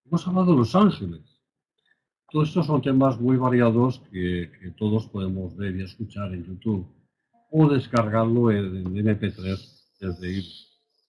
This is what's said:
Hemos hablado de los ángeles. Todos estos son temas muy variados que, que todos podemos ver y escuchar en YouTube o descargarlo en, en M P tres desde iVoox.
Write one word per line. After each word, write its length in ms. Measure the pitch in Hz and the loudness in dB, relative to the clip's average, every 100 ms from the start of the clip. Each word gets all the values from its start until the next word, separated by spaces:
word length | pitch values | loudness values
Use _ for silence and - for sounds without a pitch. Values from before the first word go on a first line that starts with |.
| 131 | -6
Hemos 220 | 170 185 | -4 -2
hablado 240 | 185 180 | 0 4
de 60 | 143 | 4
los 180 | 113 185 | 4 4
ángeles. 680 | 208 - 95 80 _ _ _ _ _ _ _ _ _ _ _ | 4 2 -10 -12 _ _ _ _ _ _ _ _ _ _ _
Todos 200 | 151 151 | -2 0
estos 160 | 180 156 | 0 0
son 160 | 143 | 0
temas 360 | 139 131 135 117 | 2 2 2 2
muy 180 | 123 127 | 0 2
variados 600 | 127 123 117 113 127 120 - | 2 4 4 4 2 -2 -10
que, 400 | 92 90 90 82 - | -6 -2 -4 -6 -14
que 100 | 92 - | -16 -4
todos 300 | 107 110 107 | -2 -2 -4
podemos 480 | 98 95 95 90 85 | -8 -6 -6 -8 -8
ver 180 | 101 | -8
y 80 | 92 | -8
escuchar 500 | 92 - 110 101 98 | -10 -12 -12 -10 -10
en 120 | 90 | -10
YouTube 420 | 85 92 113 98 87 _ _ _ _ _ - | -12 -10 -6 -6 -8 _ _ _ _ _ -2
o 160 | 156 156 | 4 4
descargarlo 840 | 135 - 120 107 113 113 120 117 | 4 0 0 2 0 2 2 4
en, 260 | 101 95 95 | 2 -2 -6
en 220 | 92 98 | -6 0
M 160 | 107 | 0
P 160 | 104 101 | 0 -2
tres 600 | - 92 95 - _ _ - | -6 -6 -6 -10 _ _ -12
desde 340 | 95 85 90 | -10 -8 -6
iVoox. 340 | 95 87 - - _ _ _ | -8 -8 -18 -20 _ _ _